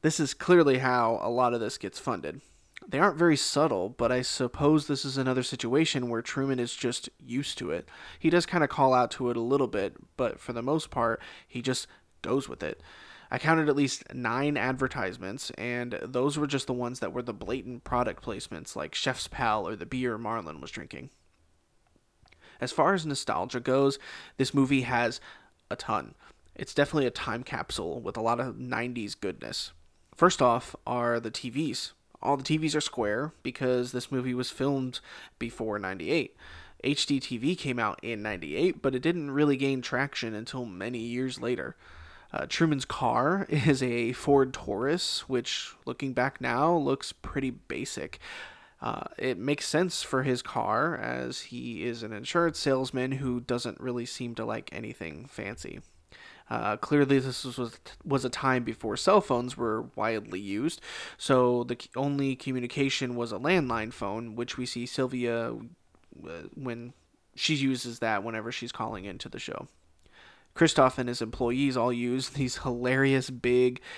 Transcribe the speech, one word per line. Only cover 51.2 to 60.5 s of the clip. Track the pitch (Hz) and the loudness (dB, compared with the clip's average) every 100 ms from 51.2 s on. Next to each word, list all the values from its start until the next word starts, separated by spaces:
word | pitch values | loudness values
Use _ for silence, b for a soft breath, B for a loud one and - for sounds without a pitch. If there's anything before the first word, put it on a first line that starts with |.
| 123 127 | -6 -8
he | - 123 123 113 | -10 -10 -8 -4
is | 120 113 | -4 -4
an | 110 | -8
insurance | 107 131 175 170 156 | -8 -2 2 2 0
salesman | 143 131 131 131 131 | 0 2 0 -2 -2
who | 135 135 123 | -2 -2 -2
doesn't | 120 120 120 - | -2 -2 -2 -6
really | 127 120 120 | -6 -4 -6
seem | - 120 113 | -8 -8 -6
to | 113 | -4
like | 113 - | -4 -6
anything | - 110 113 85 71 135 | -10 -10 -8 -10 -10 -14
fancy. | - 95 113 - - - _ _ B B B - | -10 -8 -8 -10 -12 -16 _ _ B B B -8
Uh, | 113 104 104 | -4 -2 -2
clearly, | - 147 139 139 | 4 4 6 4
this | 131 123 | 2 -6
was, | 131 123 | -8 -6
was, | 120 - - - - | -8 -8 -20 -14 -2
was | 139 | 0
a | 123 | 0
time | - 135 127 | 0 2 2
before | 117 113 110 104 | 0 -4 -4 0
cell | - 202 | 4 4
phones | - 123 123 120 | 4 0 0 -2
were | 120 110 123 - | -2 -2 -4 -2
widely | 107 110 107 92 | 0 0 -4 -8
used, | 101 | -4